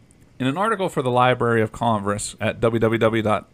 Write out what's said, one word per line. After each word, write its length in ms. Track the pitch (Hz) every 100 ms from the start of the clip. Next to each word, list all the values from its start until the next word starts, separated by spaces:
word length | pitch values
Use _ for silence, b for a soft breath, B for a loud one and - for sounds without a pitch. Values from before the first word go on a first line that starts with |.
| _ _ _ -
In 60 | 131
an 100 | 160
article 320 | 214 196 185
for 140 | 165
the 80 | 127
Library 540 | 123 127 120 117 117
of 80 | 107
Congress 640 | - 117 107 98 101 - -
at 220 | 104 101
w 180 | 113 113
w 200 | 110 113
w 240 | 113 113
dot 240 | 104 98 -